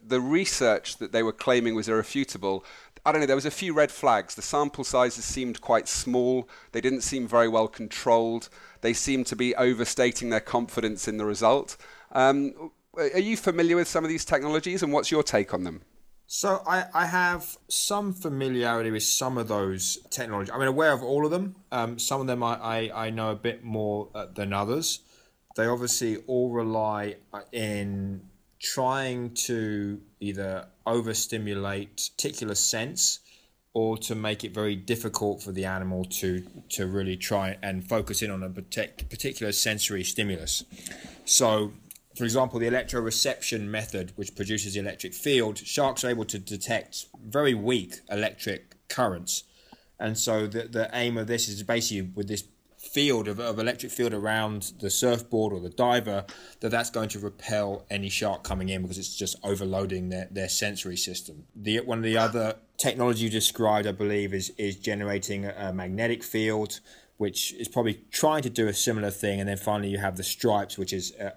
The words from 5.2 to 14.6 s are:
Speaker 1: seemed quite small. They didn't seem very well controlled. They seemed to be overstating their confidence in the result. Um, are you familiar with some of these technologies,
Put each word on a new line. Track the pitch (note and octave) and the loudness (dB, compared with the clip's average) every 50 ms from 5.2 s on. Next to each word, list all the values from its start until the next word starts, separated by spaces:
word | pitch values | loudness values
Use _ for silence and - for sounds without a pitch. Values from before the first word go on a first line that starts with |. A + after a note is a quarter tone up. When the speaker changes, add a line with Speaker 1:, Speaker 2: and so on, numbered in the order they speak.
| A2 | -6
Speaker 1:
seemed | - - C3+ B2+ B2 A2+ - | -6 -4 -4 -4 -4 -4 -4
quite | - - A#2 A2 - - | 2 4 4 4 4 0
small. | - - - B2+ B2 B2+ B2 B2 B2+ B2+ A#2+ - - - - - | -4 -2 -2 2 2 4 4 4 2 2 -2 -4 -12 -20 -14 -6
They | - A2+ | -4 0
didn't | G#2+ C3 C3+ B2 | 0 2 0 0
seem | G#2+ - C#3 C3 A#2+ | -2 -4 -2 -4 0
very | A2 A#2 A#2+ A#2 A2+ | 4 6 6 6 6
well | A2+ A2+ A2 G#2+ | 6 4 2 2
controlled. | - - A2+ G#2+ - - - B2 A#2 A#2 A2+ A#2 A2+ A2+ - - - - - - - _ | -2 -8 -10 -8 -8 0 4 6 6 6 6 4 0 -2 -6 -10 -16 -20 -20 -20 -8 _
They | - A#2 | 0 0
seemed | A#2 - - C#3+ C3+ C3 B2 - | 0 2 0 0 0 0 0 0
to | B2 | 0
be | A2 B2 B2 - | 0 2 2 4
overstating | - B2+ B2+ B2 A2 A#2+ - - - B2+ B2 A#2+ - B2 A#2 | 4 4 4 4 4 0 0 2 4 2 2 2 0 0 0
their | A2+ G#2+ | 0 0
confidence | - - - A#2+ A#2+ - - A#2+ A2 G#2+ G#2+ F#2+ - A2 | 2 2 0 0 0 0 -2 0 0 0 -2 -2 -4 -4
in | G#2+ | -2
the | G#2+ G#2+ | -2 -2
result. | G#2+ G#2 G#2 A2+ A2+ B2+ C#3+ - - - - - - - - - _ | -2 2 4 6 6 6 6 4 -2 -10 -14 -18 -20 -20 -20 -14 _
Um, | - C3 C3 C3+ C#3 C#3+ C#3 C#3 - - D#3+ D#3 - _ _ _ - E3+ | 4 6 6 6 6 4 2 -2 -4 -8 -14 -16 -16 _ _ _ -4 0
are | D#3 C#3 E3 F#3 | 0 2 2 2
you | G3+ G#3+ A3+ - | 2 2 0 2
familiar | - G3 E3+ E3+ E3+ E3+ E3+ | 2 2 4 4 4 6 4
with | F3 E3 - | 4 2 2
some | - E3+ D#3+ | 0 0 0
of | D#3 | 0
these | E3 D#3+ - | -2 -2 2
technologies, | - D#3+ C#3 C#3 D3+ D#3 D#3 | 2 2 2 4 2 0 0